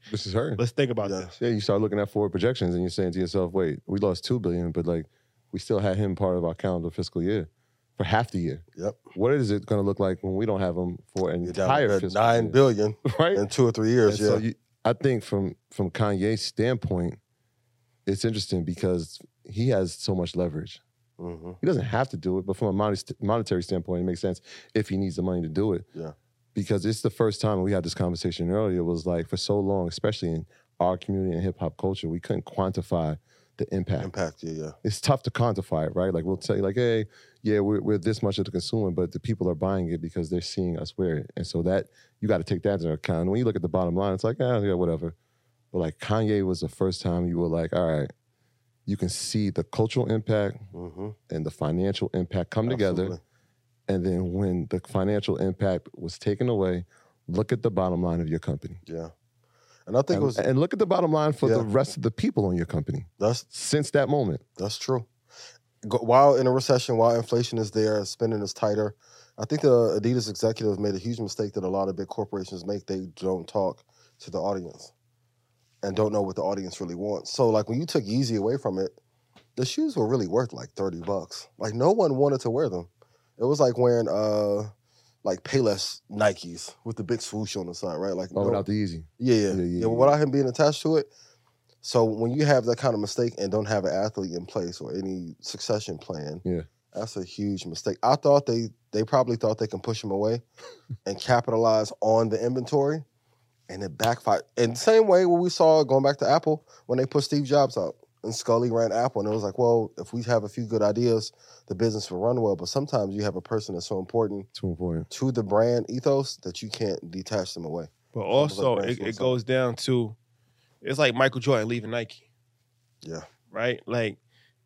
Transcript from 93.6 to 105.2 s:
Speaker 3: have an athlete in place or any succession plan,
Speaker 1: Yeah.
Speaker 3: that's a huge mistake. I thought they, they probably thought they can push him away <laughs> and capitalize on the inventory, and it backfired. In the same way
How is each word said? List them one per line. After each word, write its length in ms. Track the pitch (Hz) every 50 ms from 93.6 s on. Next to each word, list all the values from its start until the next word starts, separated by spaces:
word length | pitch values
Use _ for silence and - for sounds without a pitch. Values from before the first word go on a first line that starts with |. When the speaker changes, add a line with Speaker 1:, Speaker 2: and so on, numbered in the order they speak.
| 104
Speaker 3:
have 180 | 104 110 98 90
an 60 | 80
athlete 400 | 80 95 104 110 - 104 95 87
in 140 | 85 87 87
place 340 | - - 107 87 87 - -
or 140 | 73 57 78
any 400 | 98 95 95 92 92 87 82 - -
succession 580 | - - - - - - 110 104 - 104 82 -
plan, 420 | - - 87 76 73 76 76 90 -
Speaker 1:
Yeah. 180 | 92 87 82 78 - _ _ _ _ -
Speaker 3:
that's 220 | 95 113 110 -
a 80 | 101 90
huge 420 | - - - 101 101 98 92 -
mistake. 320 | 87 82 - - 104 92 -
I 140 | - 123 131
thought 300 | - - 143 143 143 139
they, 240 | 135 117 117 113 110 - _ _ _
they 120 | - 107 113
probably 320 | - 147 131 123 120 117
thought 220 | 110 - 107 110 -
they 80 | 110
can 140 | - - 95
push 220 | - 117 110 -
him 80 | - 101
away 320 | 95 101 104 110 117 120 - _ _ - - - -
<laughs> 320 | - _ - 117 - _
and 120 | 98 98 -
capitalize 720 | - - 123 117 - 127 113 113 113 113 110 107 107 - - -
on 280 | 101 110 110 113 113 107
the 120 | 110 - 117
inventory, 600 | 123 127 131 120 - 151 139 139 143 156 160 139 - _ _ _ _ _ _ _ _ _ _ _ -
and 140 | - 95
it 160 | 101 90 - -
backfired. 440 | - 117 120 - - 113 98 - - - _
In 140 | 120 120 113
the 60 | 120
same 300 | - - 220 220 226 220
way 200 | 202 180 185